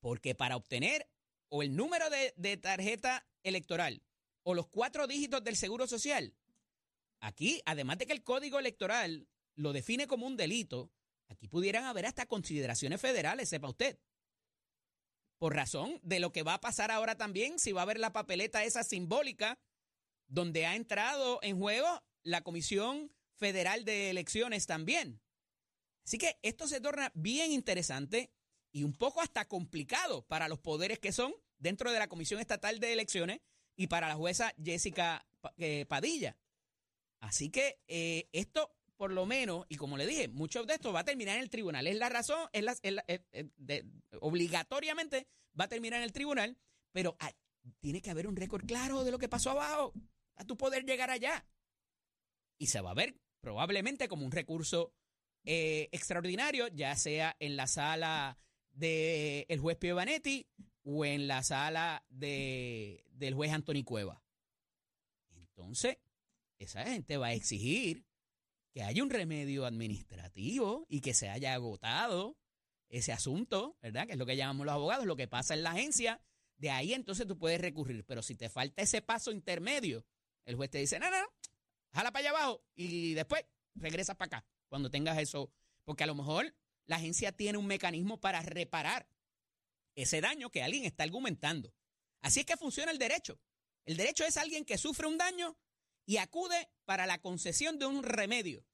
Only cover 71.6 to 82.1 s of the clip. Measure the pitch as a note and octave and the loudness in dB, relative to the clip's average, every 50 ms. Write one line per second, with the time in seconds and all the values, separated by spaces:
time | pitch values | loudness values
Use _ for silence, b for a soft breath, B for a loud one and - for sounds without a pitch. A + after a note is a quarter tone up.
71.6 | A#2+ A#2 G#2 - - A2+ A#2+ D#3+ A3 A#3+ G3 F3 F#3+ A3+ D4+ _ _ _ _ _ | -2 -4 -6 -4 -2 0 0 2 2 2 0 0 -2 -4 -8 _ _ _ _ _
72.6 | _ _ _ _ _ _ - B2 A2+ - A2+ - - C3 C3+ F3 B3 - A3+ F#3+ | _ _ _ _ _ _ -4 -2 -2 -2 -2 -2 -2 0 0 0 0 0 0 0
73.6 | A3 C#4+ E4+ _ - A#2 G#2+ B2 E3 A#3 G3+ C3 B2+ B2 C3 C3+ C3+ C3+ C#3 C3+ | 0 -2 -8 _ -12 -6 -4 -4 -4 -2 -2 -4 -2 0 0 0 0 0 -2 -2
74.6 | C#3+ D3 C#3+ D3 C#3+ E3 A3+ C4+ B3 G3 D#3+ C3 C3 A#2+ - B2 C3 - D#3 D3+ | 0 0 0 2 2 2 2 2 2 0 0 -2 -2 -2 -2 -2 0 0 0 0
75.6 | E3 E3 E3 F#3 B3 D4+ D4 - A#3 A3+ A3+ - _ _ _ _ _ _ _ _ | 0 0 0 0 0 2 2 2 2 2 0 -2 _ _ _ _ _ _ _ _
76.6 | C#3 D3+ C3+ C3 C3+ F3+ A#3+ C4 A#3+ - G3 F#3+ A#3+ F#3+ F#3 D3+ E3 D#3+ E3 E3+ | -2 0 0 0 2 0 0 -2 -2 -4 -4 -4 -2 -4 -4 0 2 2 2 4
77.6 | F3+ F3+ C#3+ D#3 D3 B2 B2 A2 G2+ - C3 A#2 A2 - B2 - A#2 A2+ - B2+ | 2 -2 -2 -2 -4 -4 -4 -6 -6 -6 -8 -6 -6 -6 -8 -6 -8 -6 -2 -2
78.6 | B2+ C#3+ - - G3+ G3+ - A3 - - A3+ A3+ - A#3+ A3 G3+ - - F3+ E3+ | -2 -2 0 0 2 2 2 2 2 0 -2 0 0 -4 -4 -4 -2 -4 -4 -2
79.6 | E3+ A3 C#4+ D4 A#3+ F3 A#2+ A#2 A#2 _ _ _ _ _ _ _ _ - A#2+ B2 | 0 0 0 0 0 0 -2 -4 -8 _ _ _ _ _ _ _ _ -6 -4 -2
80.6 | C#3 C3+ - C#3+ C#3 C#3 - E3 - F4+ F#4 F#4 G4 G#4+ _ _ - - _ _ | -2 -2 0 0 0 0 0 0 0 2 2 2 0 0 _ _ -18 -18 _ _
81.6 | _ _ _ _ _ _ - D3 G#3 A#3+ | _ _ _ _ _ _ -2 0 0 0